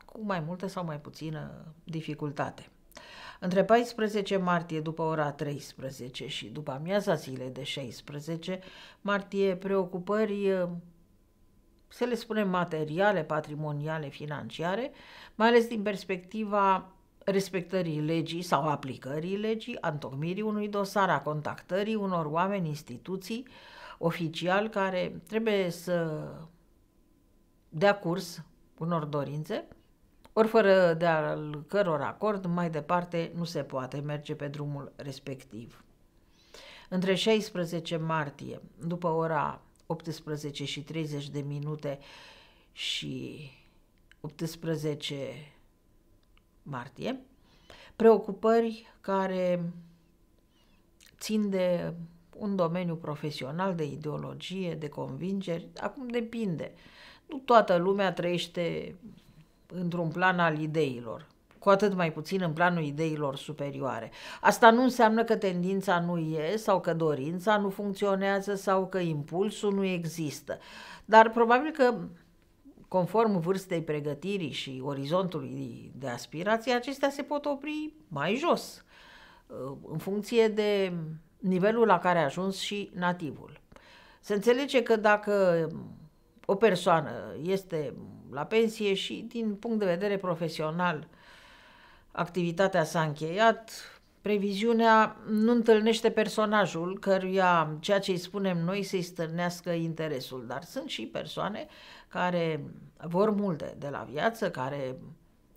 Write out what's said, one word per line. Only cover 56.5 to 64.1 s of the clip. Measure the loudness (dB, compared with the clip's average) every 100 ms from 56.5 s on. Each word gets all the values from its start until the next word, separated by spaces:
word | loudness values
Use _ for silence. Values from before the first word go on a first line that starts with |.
| -2 -6 -12 -20 -20 -20 -20 -14
Nu | -10
toată | 6 8 8 4
lumea | 4 2 0
trăiește | 0 -2 -2 -2 -4 -4 -4 -8 -12 -18 -20 -20 -20 -20 _ _
într-un | -6 -4 -2 -2
plan | 2 2 4
al | 4 2
ideilor, | 0 2 0 0 -8 -10 -14 _ _ -2
cu | 4
atât | 6 6
mai | 2 0
puțin | -2 -4 -2
în | 0
planul | 4 4 4
ideilor | 0 -2 -2 0 -2 -4
superioare. | -8 -6 -6 -4 -4 -4 -8